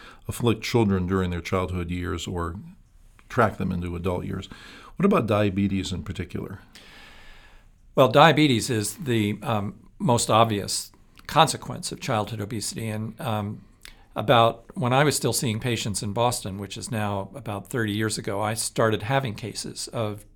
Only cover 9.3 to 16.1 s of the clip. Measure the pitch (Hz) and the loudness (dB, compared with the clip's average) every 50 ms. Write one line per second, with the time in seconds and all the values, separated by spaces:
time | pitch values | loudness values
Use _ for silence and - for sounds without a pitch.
9.3 | 107 - - 143 113 104 98 104 - - - - - - 202 143 120 113 - - | 0 -2 -2 -2 -2 -2 -2 -4 -8 -12 -18 -20 -8 -2 2 2 2 2 4 4
10.3 | 110 110 113 113 104 101 - - - - - - - - - _ _ - - - | 6 6 6 6 4 0 -2 -4 -6 -6 -8 -10 -16 -20 -20 _ _ -18 -10 0
11.3 | - 147 160 - - - - - - - - - - - - - 120 107 104 104 | 4 4 4 4 2 -2 -8 -10 -10 -8 -8 -8 -8 -8 -4 -2 -2 -2 -2 -2
12.3 | 113 107 104 101 120 104 - - - 120 113 110 107 107 110 - - - - 123 | -4 -6 -6 -6 -6 -6 -6 -6 -6 -6 -6 -6 -6 -6 -6 -8 -8 -8 -6 -4
13.3 | 110 107 101 104 110 - - - - _ - - - - - _ - - 107 123 | -4 -4 -4 -6 -8 -10 -14 -20 -20 _ -20 -20 -20 -20 -20 _ -8 -2 2 4
14.3 | 131 117 117 117 - - - - - 196 127 120 127 135 151 143 - - - 123 | 6 6 6 6 4 0 -10 -14 -6 -4 0 2 4 4 4 4 2 2 0 0
15.3 | 110 - 156 117 104 107 127 123 117 107 - 113 95 - 113 104 | 0 0 0 -2 -2 -2 -2 -2 -2 -2 -2 -4 -4 -4 -4 -4